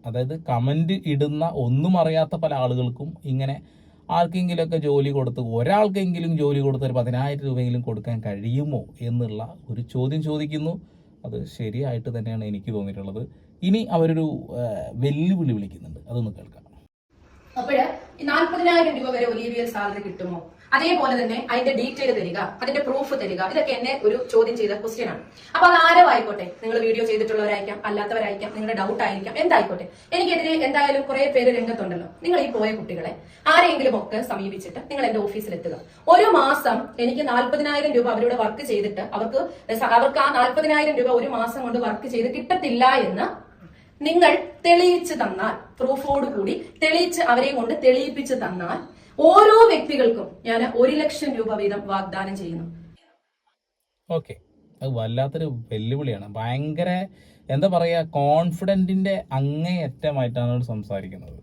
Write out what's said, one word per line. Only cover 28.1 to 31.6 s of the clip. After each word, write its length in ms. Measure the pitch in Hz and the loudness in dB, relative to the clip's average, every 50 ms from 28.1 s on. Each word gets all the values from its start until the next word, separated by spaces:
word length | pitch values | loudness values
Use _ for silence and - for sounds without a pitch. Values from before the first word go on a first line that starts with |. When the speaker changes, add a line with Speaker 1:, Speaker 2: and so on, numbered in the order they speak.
| 226 220 214 202 202 196 214 214 - | -2 -2 -2 -4 -4 -6 -8 -10 -8
Speaker 2:
നിങ്ങളുടെ 200 | 214 214 208 196 190 | -6 -6 -4 -2 -2
ഡൗട്ട് 220 | 190 202 226 - 233 | -2 -2 -2 -2 -2
ആയിരിക്കാം, 280 | 202 196 196 196 220 247 294 | -2 -2 -6 -8 -8 -4 -2
എന്തായിക്കോട്ടെ, 440 | 320 349 330 220 190 196 185 170 180 - - - - - - | 2 2 2 2 2 0 -6 -8 -10 -14 -16 -20 -10 -4 -2
എനിക്കെതിരെ 380 | 359 381 359 339 320 - 320 320 320 269 269 | -2 0 0 0 0 0 0 0 0 0 0
എന്തായാലും 340 | 294 294 285 269 277 277 269 - | 0 0 0 2 0 -2 -2 -2
കുറെ 160 | 262 269 277 277 277 | -2 0 0 2 2
പേര് 160 | 262 240 254 233 | 2 2 2 2
രംഗത്തുണ്ടല്ലോ. 500 | 240 | 2